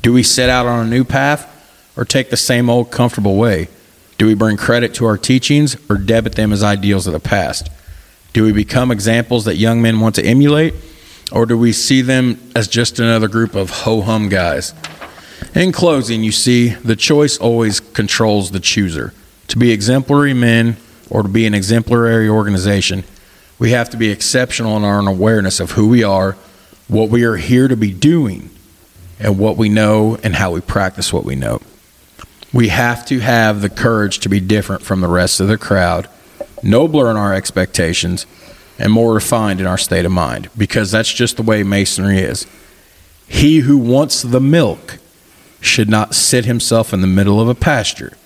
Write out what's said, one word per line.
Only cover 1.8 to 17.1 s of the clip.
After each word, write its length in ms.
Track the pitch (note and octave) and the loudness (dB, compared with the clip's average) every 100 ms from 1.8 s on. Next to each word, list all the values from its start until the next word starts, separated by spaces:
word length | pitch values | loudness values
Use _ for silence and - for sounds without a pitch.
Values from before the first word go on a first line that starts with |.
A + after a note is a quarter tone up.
| _ - | _ -8
or 80 | A#2+ | -2
take 240 | C3+ B2+ | -2 -2
the 80 | A#2+ | -4
same 320 | - B2 A#2+ | 0 0 2
old 220 | A#2+ A#2 | 0 0
comfortable 440 | - B2 - G#2 G2 | 0 -2 0 0 2
way? 320 | A#2 F#2 F2+ - _ _ _ _ | 2 0 -4 -12 _ _ _ _
Do 80 | G#2+ | 2
we 100 | G#2+ | 4
bring 200 | A2 G#2 | 0 0
credit 380 | - A#2+ A#2 - | 0 0 0 -2
to 100 | A#2 | -2
our 120 | G#2 | 0
teachings, 580 | - B2+ - D3 D3 - - | 2 0 2 2 2 -2 -4
or 80 | G2+ | -4
debit 380 | F#2+ A2+ A2 G#2 | 2 0 0 -2
them 180 | G#2+ | -2
as 100 | G#2 | 0
ideals 420 | G#2 G2+ G2+ G2 F2+ | 0 0 0 0 -2
of 60 | |
the 80 | D#2+ | -6
past? 480 | - G#2 D2+ - - - - - - _ _ | -2 -2 -2 -6 -12 -16 -20 -20 -20 _ _
Do 120 | - | 0
we 80 | A2 | 2
become 400 | G#2 G#2 B2+ B2+ | 2 0 0 0
examples 540 | A2 G2+ A2+ A#2 A#2+ G#2+ | -2 0 0 0 -2 -2
that 120 | E2+ | 0
young 240 | A2 A#2 | 0 2
men 180 | A2+ A2 | 2 2
want 140 | A2 - | 0 0
to 80 | |
emulate, 520 | - B2+ C#3+ D3 D#3+ - - - - - - | 2 4 4 2 0 -4 -16 -20 -20 -18 -6
or 160 | - A#2 | -2 0
do 100 | A#2 | 2
we 160 | A#2 | 2
see 280 | G#2+ - C3+ | 0 0 0
them 380 | B2+ C3 B2+ - - A#2 | 2 0 0 -4 -6 -6
as 120 | G#2+ | -2
just 320 | A2+ A#2+ - | -2 -2 -2
another 280 | A#2 A2+ G#2+ | 0 0 0
group 280 | A2+ A2+ G2+ | 0 -2 -2
of 160 | F#2+ | -6
ho-hum 580 | - - A2 G2+ A2 G#2 | -6 -2 -2 0 -2 0
guys? 440 | F#2+ F2 C#2+ F2 - - - - - - - - - | 0 -2 -4 -8 -14 -20 -18 -20 -20 -20 -18 -6 0
In 160 | F#3 | 0
closing, 520 | - F3 D3 A2+ A2+ | 2 0 0 -2 -2
you 80 | A2 | -2
see, 380 | G#2+ B2 A#2+ A#2+ | 0 2 2 2
the 260 | - A#2 G#2+ | -2 -4 -2
choice 440 | - | 2